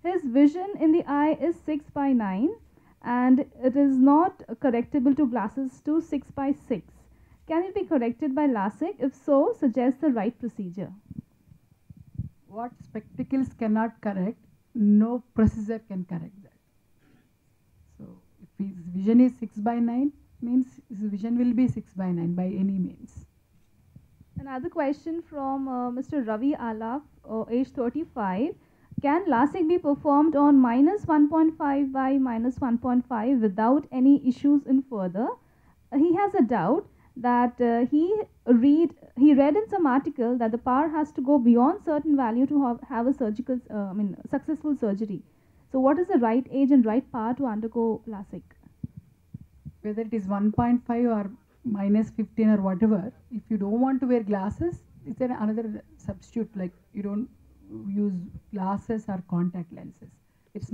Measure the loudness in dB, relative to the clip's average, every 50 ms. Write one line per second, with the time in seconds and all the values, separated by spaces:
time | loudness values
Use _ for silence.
0 | -4 -2 -4 -2 -4 0 4 4 4 4 4 0 -8 -8 -4 0 2 2 2 2
1 | 0 -2 -2 0 0 0 0 0 -2 -4 -4 -4 -6 -6 -6 -6 -8 -10 _ -4
2 | 0 0 0 0 0 -2 -2 -2 -2 -2 -4 -6 _ _ _ _ _ _ _ _
3 | -6 -4 -2 0 4 4 4 4 2 -6 _ -2 -2 0 2 4 2 4 4 6
4 | 6 6 8 6 4 2 -2 -8 -14 -14 -10 _ -2 0 0 0 -2 -2 -2 0
5 | 2 2 4 4 2 0 0 -2 -4 -4 -4 -6 -8 -8 -10 -10 _ -2 -2 -2
6 | -2 -2 -6 -6 -6 -8 -8 -4 -4 -4 -4 -4 -4 -8 -8 -8 -8 _ _ -20
7 | _ _ _ _ _ _ -20 _ _ -2 -2 -2 -2 -2 -4 -6 -4 0 0 0
8 | 0 -2 -4 -4 -4 -4 0 0 0 2 2 0 -2 -2 -4 -4 -6 -6 -4 -4
9 | -6 -6 -6 _ _ 2 2 4 4 2 0 0 -2 0 0 2 0 0 0 0
10 | -2 -2 0 0 -2 -4 -6 _ -12 -10 _ -10 -12 -10 -10 -12 -12 -12 -14 -20
11 | _ -18 -18 -18 _ _ _ _ _ _ -20 _ _ _ _ _ _ _ -20 -20
12 | -20 -14 _ -10 -10 -10 _ _ _ _ -14 -12 -12 -12 -14 _ -20 -14 -14 -14
13 | -14 -12 -10 -10 -6 -2 -2 -2 -2 -4 -4 -4 -2 0 0 0 0 -2 -6 _
14 | -8 -6 -4 -2 -4 -4 -4 _ _ _ _ _ _ _ _ 2 4 6 6 6
15 | 6 2 0 -6 -8 _ _ 2 2 2 2 -2 -8 -8 -8 -10 -10 _ -10 -10
16 | -8 _ -10 -10 -10 -14 -18 -20 -20 -20 _ _ _ _ _ _ _ _ _ _
17 | _ _ _ _ _ _ _ _ _ _ _ _ _ _ _ _ _ _ _ -20
18 | -20 -20 -20 _ _ _ _ _ -20 _ _ -8 -8 -8 -8 -12 -14 -10 -8 -2
19 | 0 4 6 6 6 6 2 -4 -14 -12 _ -4 -4 -2 0 0 -2 -2 0 -2
20 | -2 -2 -4 -8 _ _ _ _ -6 0 0 0 0 0 -8 -20 _ _ -10 -8
21 | -6 -6 -6 -6 -4 -2 0 0 0 0 2 2 0 0 -2 -6 -12 _ _ -6
22 | -4 -4 -2 -2 -2 -2 -2 -2 -4 -4 -2 -2 -2 -2 0 -2 -4 -6 -8 -14
23 | -20 -20 _ -20 -20 _ _ _ _ _ _ _ _ _ _ _ _ _ _ -20
24 | _ _ _ _ -20 _ _ -14 -12 -10 -10 -8 -8 -6 -4 -2 -2 -2 -2 -4
25 | _ -8 -8 -8 -8 _ -10 -6 -4 -4 -4 -4 -4 -6 -4 -4 -4 -4 -6 -8
26 | -8 -4 -4 -4 -2 -2 -4 -2 -2 -2 -2 -2 -6 -8 -6 -6 -6 -6 -8 -8
27 | -10 _ _ _ _ -8 -8 -8 -6 -2 -2 -2 -2 -4 -4 -4 -4 -4 -4 -6
28 | -8 -8 _ -6 -4 -4 -2 -2 -4 -4 -6 _ _ _ _ _ _ _ -10 -2
29 | 0 0 0 2 2 0 2 2 2 2 2 -2 0 2 0 0 2 0 -2 0
30 | 2 2 4 4 4 4 4 4 6 6 8 6 6 4 4 4 4 4 4 0
31 | 0 2 4 4 4 4 4 2 2 2 2 0 -2 -2 0 0 -2 -2 -2 -2
32 | 0 0 2 0 0 0 -2 -2 -2 -2 -2 -2 -2 -2 0 0 0 0 0 0
33 | 0 -2 -6 -2 0 0 2 2 2 0 0 2 2 2 2 2 0 -4 -2 4
34 | 6 6 6 6 4 -2 -2 2 2 2 2 2 2 2 0 0 0 _ -6 -4
35 | -4 -4 -2 -2 -4 -4 -6 _ _ _ _ _ _ _ _ _ _ _ 0 2
36 | 2 4 2 2 0 0 2 2 2 2 2 0 2 2 0 0 -2 -8 _ _
37 | _ _ _ -4 -2 0 2 2 2 0 0 0 0 0 2 0 0 2 2 0
38 | 2 2 0 -2 -4 -8 _ _ _ 2 4 6 6 4 4 4 2 0 -2 _
39 | -20 -16 _ 4 6 6 8 6 6 4 4 0 0 -2 -2 0 2 2 2 0
40 | 0 -2 -4 -2 -2 -2 0 0 -2 -2 -2 -4 -2 0 0 0 0 0 -2 -4
41 | -4 -4 -6 -6 0 2 2 4 6 6 6 6 4 2 2 -2 -4 -4 -4 -2
42 | 0 0 0 2 2 0 0 0 0 2 2 0 0 0 -2 -6 -10 -8 -4 -2
43 | 0 0 0 0 -2 -4 -4 -6 -6 -6 -6 -6 _ -8 -8 -6 -6 -6 -4 -4
44 | -4 -4 -6 -8 -8 -6 -6 -6 -4 -4 -6 -4 -2 -4 -2 -2 -2 -4 -2 -4
45 | -4 -6 -8 -10 -12 _ _ _ _ _ _ _ _ _ -2 2 2 4 2 2
46 | 0 2 2 2 2 2 0 0 -2 -2 0 0 2 6 6 6 6 4 0 -2
47 | -2 -4 -8 -6 -4 -4 -4 -4 -4 -4 -4 -6 -8 -6 -4 -2 -2 -2 -2 -4
48 | _ -12 -14 -14 -14 -14 -16 -18 -18 _ -20 _ _ -20 _ _ -14 -14 _ -20
49 | _ _ _ _ _ _ -20 -20 -20 _ _ -20 _ -20 -20 _ -10 -8 -6 -6
50 | -6 -6 -6 -6 -4 -4 -2 0 0 0 2 0 0 2 0 0 0 -4 -2 0
51 | 0 0 0 -2 -4 -8 -12 -16 _ _ _ _ _ -6 -4 -2 0 2 2 2
52 | 0 -2 -6 -8 -8 -6 _ 0 2 2 2 2 2 -2 0 0 2 2 2 0
53 | -2 -8 _ -16 _ _ -12 -12 -6 -6 -4 -4 -2 -2 0 0 0 0 0 -2
54 | 0 0 0 0 0 -2 -2 -2 -2 -6 -6 -4 -6 -6 -6 -8 _ _ -20 -20
55 | -14 -14 -6 -6 -4 -4 -4 -4 -4 -4 -4 -4 -6 -8 -10 -12 -16 _ -20 _
56 | -12 -12 -12 -12 -16 -10 -6 -6 -6 -6 _ -8 -8 -8 _ _ _ _ -12 -10
57 | -8 -6 -6 -6 -8 -8 -14 _ _ -20 _ _ -20 -18 -16 -12 -10 -6 -4 -2
58 | -2 -2 -2 -6 -10 -12 -16 -20 _ _ -8 -6 -4 -4 -4 -6 -6 -6 -6 -6
59 | -6 -8 -8 -8 -6 -4 -4 -2 -2 -2 -4 -8 -12 _ -16 -18 -18 -18 -20 _
60 | -20 -20 _ _ _ _ _ _ _ _ _ -14 -10 -8